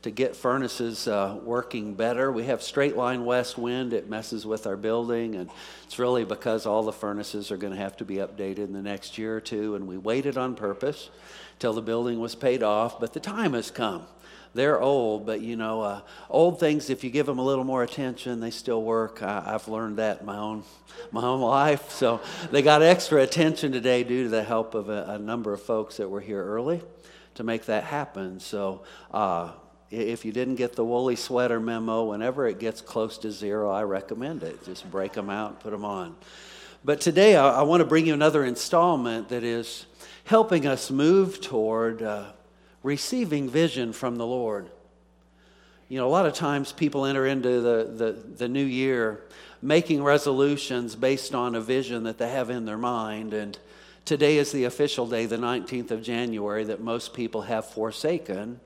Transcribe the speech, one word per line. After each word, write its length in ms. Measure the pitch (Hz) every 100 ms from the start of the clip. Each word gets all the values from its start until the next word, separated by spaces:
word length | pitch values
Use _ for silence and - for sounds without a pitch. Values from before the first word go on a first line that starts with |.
to 80 | -
get 260 | 104 131 127
furnaces, 720 | 127 127 127 - 117 107 -
uh, 300 | 104 98 101
working 520 | 113 120 120 123 104
better. 360 | 98 113 120 135
We 140 | 120
have 180 | 117 117
straight 340 | - - 143 120
line 280 | 123 123
west 340 | 120 123 123 -
wind. 360 | 120 120 127
It 140 | 113 -
messes 380 | 107 110 113 110
with 200 | 110 110
our 100 | 98
building, 580 | 107 113 117 117 113
and 160 | 104 90 - - -
it's 140 | - -
really 260 | 123 123
because 420 | 107 107 - 110 110
all 180 | 107
the 80 | 110
furnaces 580 | 104 104 104 104 107 101
are 60 | 98
gonna 200 | 101 95
have 200 | 98 -
to 80 |
be 120 | 98 98
updated 420 | 95 101 98 95
in 160 | 101
the 80 | 98
next 360 | 98 101 - -
year 160 | 110
or 60 | 110
two, 340 | 107 107 107
and 140 | 101 95
we 80 | 92
waited 400 | 98 123 139 135
on 180 | 127
purpose 560 | 117 104 98 135 147 - - - - - -
till 140 | 123
the 100 | 110
building 380 | 107 117 120 117
was 160 | 113 -
paid 260 | 135 123
off, 380 | 110 104 117 -
but 120 | 113
the 80 | -
time 340 | - 208 208
has 160 | 123 104
come. 320 | - 113 90 82 - - - -
They're 280 | - 139 135
old, 420 | 127 139 117 107
but, 160 | 104 110
you 160 | 110 117
know, 240 | 110 110
uh, 200 | 107 101 - - -
old 320 | 135 170 170
things, 300 | 165 151 147
if 120 | 131
you 60 | 127
give 180 | 127 143
'em 120 | 127
a 40 |
little 220 | 131 139
more 180 | 131 131
attention, 580 | 120 - 135 117 - 120
they 100 | 113
still 320 | 113 - 113
work. 400 | 110 113 110 -
I, 200 | 98 104 101
I've 200 | 107 -
learned 300 | 110 113 104
that 240 | 110 101
in 60 | 104
my 100 | 101
own, 260 | 107 110 98 - - - -
my 120 | 104
own 180 | 123 131
life. 500 | 120 135 143 143 -
So 300 | - 123 113 - - 165
they 100 | 139
got 220 | 143 151
extra 400 | 160 180 - 151
attention 500 | 131 175 160 156 143
today 320 | 131 123 123
due 200 | 120 123
to 40 | 123
the 140 | 110
help 320 | 107 113 110
of 160 | 113 101
a, 160 | 104 85
a 100 | 104
number 360 | 104 117 107
of 80 | 101
folks 340 | - 113 107 -
that 140 | 101
were 100 | 98
here 240 | 104 101
early 380 | 92 107 131 170 170 - - - - -
to 80 |
make 200 | 113 113
that 200 | - 107
happen. 560 | - 147 139 95 95 92
So, 420 | - 104 98 95 - - -
uh, 420 | - 101 87 85 - - _ _
i-, 40 |
if 320 | 110 110 117 110
you 60 |
didn't 240 | 110 127 127
get 200 | 120 120
the 80 |
woolly 320 | 117 123 127 120
sweater 420 | - 123 123 117
memo, 460 | 113 117 113 113
whenever 420 | 113 104 117 131 127
it 140 | 98
gets 220 | 113 110
close 340 | - 117 110 -
to 140 | 110
zero, 380 | 104 104 104 104
I 140 | 98
recommend 580 | 107 95 98 110 135 160
it. 200 | 82 76 -
Just 240 | 92 95
break 260 | 95 98 110
'em 140 | 101
out 220 | 101 107
and 80 | -
put 120 | 110
'em 140 | 104 104
on. 280 | 98 85 82 - - - - - -
But 160 | - 147
today, 360 | - 165 208 185
I, 240 | 139 117
I 20 |
wanna 240 | 147 175 156
bring 180 | 156
you 80 | 160
another 320 | 151 156 156
installment 840 | 131 120 - 170 175 156 120 113 110
that 140 | 123
is 420 | 117 117 113 - - - - -
helping 420 | - 220 220 175 143
us 240 | 131 -
move 500 | 135 151 190 185 -
toward, 600 | - 123 110 113 113 113
uh, 220 | 113 104 98 - _ _ _ _
receiving 640 | 135 143 - 254 220 147 135
vision 440 | 135 165 135 120
from 240 | 110 127 120
the 100 | 117
Lord. 420 | 127 117 101 90 - _ _ _ _ _ _ _ _ _ _ _
You 100 | 131
know, 100 | 127
a 20 |
lot 160 | 165 175
of 80 |
times 380 | - - 143 135
people 320 | - 151 143
enter 200 | 139 135
into 360 | 131 135 123 123
the, 280 | 120 117 113
the, 180 | 113 113 104 - -
the 100 | 120
new 160 | 131
year 580 | 139 127 131 127 113 104 - - - -
making 400 | 131 156 170 151
resolutions 960 | 139 143 147 131 139 143 - 123 120 107
based 360 | 131 135 -
on 220 | 131 123
a 60 | 117
vision 420 | 110 131 127 120
that 160 | 113 110
they 100 | 117
have 220 | 120 117
in 140 | 123
their 120 | 110 107
mind, 580 | 120 120 110 107 110
and 220 | 107 104 104 - - - -
today 320 | - 156 151 151
is 140 | 143
the 140 | 143
official 420 | 123 123 147 - 120
day, 200 | 117 113
the 120 | 113
nineteenth 540 | 120 123 92 127 120
of 100 | 110
January, 640 | 113 120 120 110 104 107
that 160 | 107 101
most 340 | 113 117 -
people 280 | - 113 110
have 240 | 98 113 110
forsaken 920 | - 110 107 151 170 165 95 107 120